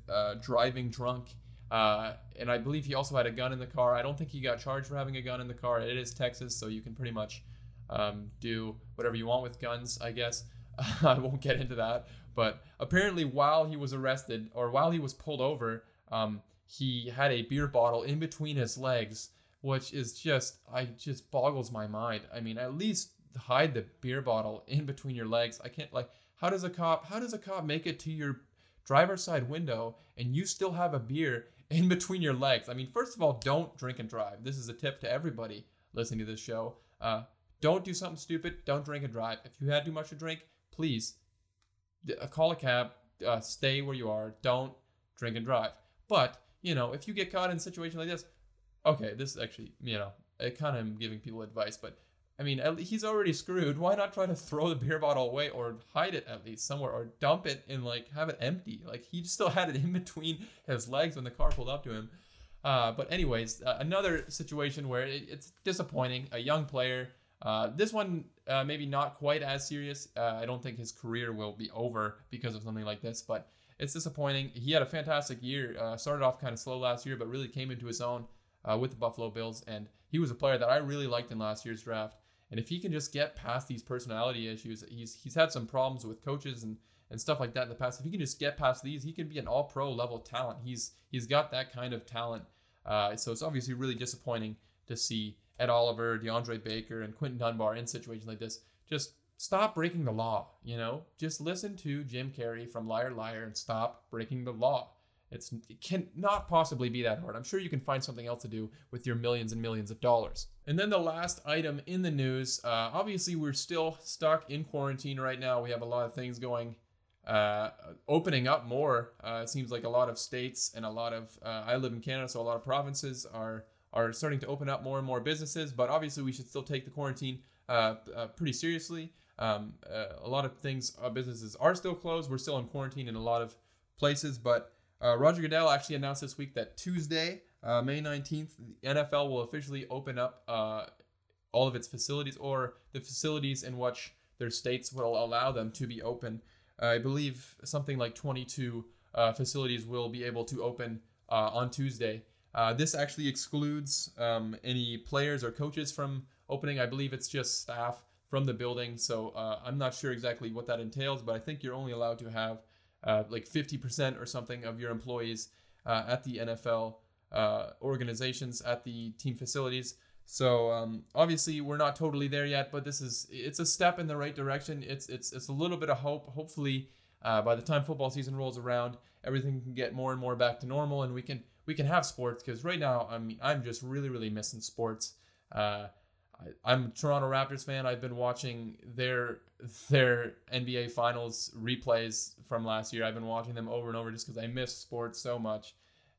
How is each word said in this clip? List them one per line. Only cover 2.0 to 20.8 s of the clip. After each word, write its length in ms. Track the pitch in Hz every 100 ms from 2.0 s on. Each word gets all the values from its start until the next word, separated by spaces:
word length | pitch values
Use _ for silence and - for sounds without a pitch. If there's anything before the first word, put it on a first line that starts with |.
| 110 - - -
and 140 | 120
I 80 | 120
believe 260 | 127 151 139
he 80 |
also 220 | 135 139 135
had 100 | 117
a 60 |
gun 200 | 113 127
in 60 | 131
the 80 | 123
car. 300 | 127 123 123
I 80 |
don't 120 | 131 143
think 140 | 156
he 120 | 143
got 180 | 131 117
charged 260 | 139 135 131
for 100 | 143
having 220 | 135 135
a 40 |
gun 180 | 123 127
in 60 | 123
the 80 | 117
car. 240 | 123 120
It 180 | 117 127
is 160 | 120
Texas, 420 | - 123 120 123 -
so 120 | 110
you 140 | 110
can 120 | 110
pretty 180 | 113 120
much, 320 | 110 107 - - - - - -
um, 400 | 113 104 104 104 -
do 360 | 117 113 110 107 -
whatever 220 | - 117 113
you 100 | 113
want 160 | 123
with 180 | 123 -
guns, 380 | 120 120 123 -
I 120 | 117
guess. 320 | 120 120 - - - -
<laughs> 300 | - 131 -
I 160 | 151 127
won't 240 | 131 131
get 180 | 139 127
into 140 | 127 120
that. 320 | 113 123 - - - -
But 280 | 110 - - -
apparently 460 | - 180 202 175 147
while 400 | 135 143 156 156
he 120 | 151
was 160 | 139
arrested, 580 | 135 131 131 - 113 110
or 160 | 120 120
while 220 | 131 165
he 80 | 170
was 120 | 139
pulled 300 | - - 147
over, 440 | 131 151 113 113 - _ -
um, 300 | 113 110 104 - _ -
he 420 | - 135 120 120
had 220 | 120 139
a 100 | 120
beer 220 | 117 139 143
bottle 360 | 127 117 117
in 160 | 131 151
between 360 | 156 - 151 143
his 220 | 117 -
legs, 520 | 131 123 107 110 - _ _ _
which 300 | 135 135 135
is 220 | 139 117
just, 440 | - 165 143 - - -
I, 140 | 123